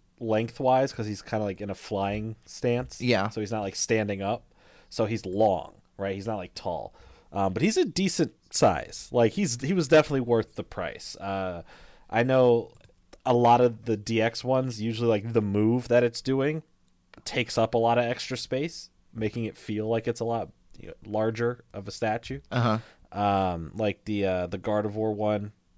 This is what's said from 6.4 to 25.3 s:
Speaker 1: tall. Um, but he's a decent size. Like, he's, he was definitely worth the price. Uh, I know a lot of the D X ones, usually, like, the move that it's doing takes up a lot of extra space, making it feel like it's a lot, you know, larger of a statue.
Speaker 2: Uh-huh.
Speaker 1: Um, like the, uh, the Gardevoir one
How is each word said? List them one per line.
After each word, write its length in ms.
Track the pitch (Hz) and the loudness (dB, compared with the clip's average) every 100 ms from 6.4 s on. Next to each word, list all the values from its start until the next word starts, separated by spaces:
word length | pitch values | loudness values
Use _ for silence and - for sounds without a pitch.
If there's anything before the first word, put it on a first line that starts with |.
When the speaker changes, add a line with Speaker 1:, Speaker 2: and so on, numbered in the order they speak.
| 90 | -8
Speaker 1:
tall. 400 | - 98 82 50 - - - _ | -10 -6 -6 -8 -16 -20 -20 _
Um, 200 | 98 95 | -2 0
but 100 | 92 | 2
he's 140 | 180 370 | 2 2
a 80 | |
decent 480 | 269 - 190 - 139 - _ | 0 0 -2 0 -2 -4 _
size. 560 | - 120 78 - - - | 2 4 2 -4 -14 -4
Like, 200 | 123 113 | 2 2
he's, 280 | 202 185 120 | 2 -2 -2
he 120 | 135 | -2
was 120 | 185 135 | -2 4
definitely 320 | 156 147 139 | 4 6 0
worth 320 | 117 117 107 | 2 0 0
the 100 | - | -8
price. 500 | - - 82 - - - | -10 -8 -8 -8 -14 -10
Uh, 460 | 98 98 95 85 - - - - - | -6 -4 -4 -8 -14 -20 -20 -20 -4
I 120 | 113 | 0
know 500 | 123 131 123 117 - - - _ _ - 131 | 4 6 6 6 2 -12 -20 _ _ -8 2
a 80 | |
lot 260 | 120 120 120 | 6 8 8
of 240 | 123 110 | 6 2
the 120 | - 104 | -2 -4
D 240 | 107 113 | 0 0
X 200 | 113 - | 0 0
ones, 380 | 123 131 131 107 | -2 0 0 -4
usually, 280 | 113 113 117 | -4 0 2
like, 240 | 107 110 | 2 0
the 80 | 113 | 0
move 440 | 104 101 110 123 120 | 2 2 2 2 2
that 140 | 120 | 4
it's 180 | 120 - | 4 0
doing 400 | 131 135 139 156 - _ _ _ _ - | -2 0 0 -4 -10 _ _ _ _ -16
takes 320 | - - 117 - | -6 -4 -2 0
up 160 | 113 | 2
a 40 | 117 | 2
lot 200 | 117 117 | 4 4
of 60 | |
extra 320 | 120 123 - 127 | 2 -2 -6 -8
space, 540 | - 131 165 - - _ _ | -6 -4 -4 -8 -18 _ _
making 320 | 113 107 120 | -6 -4 -2
it 120 | 113 - | -6 -8
feel 320 | - 104 107 | -8 -4 0
like 200 | 113 117 | 0 -2
it's 120 | 113 | -4
a 40 | |
lot, 260 | 113 113 - - _ - | -2 -4 -6 -12 _ -20
you 100 | - | -18
know, 60 | - - | -18 -6
larger 580 | 107 113 113 120 123 _ | 0 0 0 -2 -4 _
of 140 | 104 98 | -12 -12
a 40 | |
statue. 500 | - 110 113 - 135 - | -4 -2 -2 -6 -12 -6
Speaker 2:
Uh-huh. 280 | 120 120 110 - _ _ | 0 2 0 -4 _ _
Speaker 1:
Um, 580 | 98 101 98 95 85 80 | -2 2 2 0 -2 -8
like 300 | - 107 - - | -2 -2 -2 -4
the, 200 | 104 95 | -2 0
uh, 200 | 92 87 | 0 -2
the 100 | 95 | -6
Gardevoir 560 | 110 107 104 107 110 | -2 0 0 -2 -2
one 380 | 104 107 | 0 0